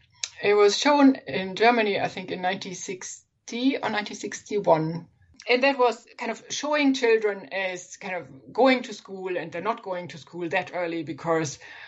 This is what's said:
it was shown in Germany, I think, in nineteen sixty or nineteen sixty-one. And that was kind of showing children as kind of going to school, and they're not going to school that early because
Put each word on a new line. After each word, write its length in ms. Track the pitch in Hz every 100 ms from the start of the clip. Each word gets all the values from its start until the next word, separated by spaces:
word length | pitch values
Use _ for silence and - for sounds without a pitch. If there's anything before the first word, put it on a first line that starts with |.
| _ _ - -
it 140 | 202
was 240 | 208 202 202
shown 380 | 285 285 269 269 -
in 300 | 202 190 180
Germany, 420 | 226 240 208 196
I 80 | 175
think, 240 | - 185
in 100 | 185
nineteen 360 | 180 190 202 175
sixty 1000 | - 185 - - _ _ - 233 262 -
or 80 | 214
nineteen 260 | 214 208 208
sixty-one. 920 | 208 - - 208 175 160 160 170 175 _ _ - -
And 140 | 247
that 160 | 269 262
was 280 | 247 226 - -
kind 120 | 233
of 140 | 220 -
showing 420 | - 294 302 277
children 560 | 262 240 220 208 196 -
as 440 | 190 190 180 - -
kind 180 | 196
of 380 | 180 139 - -
going 300 | - 262 254
to 100 | 226
school, 440 | 208 - 190 185 180
and 140 | 160
they're 120 | 170
not 200 | 196 226
going 260 | 196 180 175
to 100 | 160
school 300 | - 170 170
that 220 | 156 139
early 280 | 170 170 165
because 560 | 143 143 170 160 156 - - -